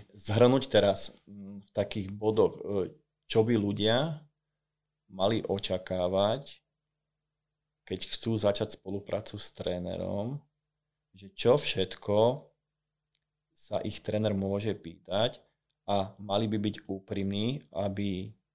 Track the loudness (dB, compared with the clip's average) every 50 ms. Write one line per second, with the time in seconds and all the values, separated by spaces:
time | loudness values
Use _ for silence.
0 | -14 _ -20 -12 -6 0 6 6 8 8 8 4 2 4 4 6 6 6 4 2
1 | -2 -6 -6 -12 _ -20 -18 -16 -16 -14 -14 -16 -18 -6 _ -2 -2 -2 -4 -6
2 | -6 -6 -8 0 0 2 4 4 4 4 2 -4 -8 -4 -2 -2 -2 -4 -6 -16
3 | _ _ _ _ _ _ 2 2 4 4 4 2 2 0 0 0 2 2 2 2
4 | 0 -2 -4 -10 -14 _ _ _ _ _ _ _ _ _ _ _ _ _ _ _
5 | _ _ -4 0 0 2 2 0 0 0 -2 -2 0 -2 -4 -4 -2 -4 -2 0
6 | 0 2 2 2 2 2 2 -2 -6 -14 -18 _ _ _ _ _ _ _ _ _
7 | _ _ _ _ _ _ _ _ _ _ _ _ _ _ _ _ _ -8 -6 -6
8 | -6 -6 -6 -6 -2 -2 -2 2 2 2 2 2 -2 -4 -6 -12 _ -8 -8 -8
9 | -6 -6 -6 -6 -6 -8 -10 -10 -12 -12 -12 -6 -4 -4 -4 -4 -4 -6 -6 -4
10 | -4 -4 -4 -4 -4 -4 -6 -8 -12 _ _ _ _ _ _ _ _ _ _ _
11 | _ _ _ -20 -20 -16 _ 0 4 4 4 4 2 -2 -2 -2 -2 -2 -4 -10
12 | -4 0 4 6 6 4 4 0 -10 _ _ _ _ _ _ _ _ _ _ _
13 | _ _ _ _ _ _ _ _ _ _ _ -20 -10 -4 -4 -4 -2 -4 -6 -6
14 | -4 -2 0 2 2 2 2 0 0 0 -2 -2 -2 -4 -4 -4 -8 -16 -16 -16
15 | _ -2 0 0 0 0 -2 -8 _ _ _ _ _ _ _ _ _ 0 0 0
16 | 0 -2 -8 -14 -6 -2 0 0 2 0 -2 0 -2 -2 -4 -4 -8 -8 -10 -10
17 | -8 -6 -6 -4 -2 -2 -2 -2 -2 -2 -4 -6 -10 _ -6 -4 -4 -4 -2 -2
18 | -4 -4 -4 -4 -6 -10 -14 _ _ _